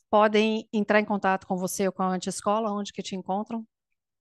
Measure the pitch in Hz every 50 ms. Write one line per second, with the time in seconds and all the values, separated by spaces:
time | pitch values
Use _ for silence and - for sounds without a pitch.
0 | _ - - 208 208 220 214 214 214 220 220 220 220 _ - 220 208 - 208 214
1 | 214 - 214 196 196 190 190 190 - - 196 180 185 180 - - 202 190 180 -
2 | 185 185 185 180 - 196 180 - - 208 202 220 226 214 202 208 202 196 - -
3 | 190 - 196 190 175 - 185 202 214 - 233 226 220 - _ _ _ _ _ _
4 | _ _ _ _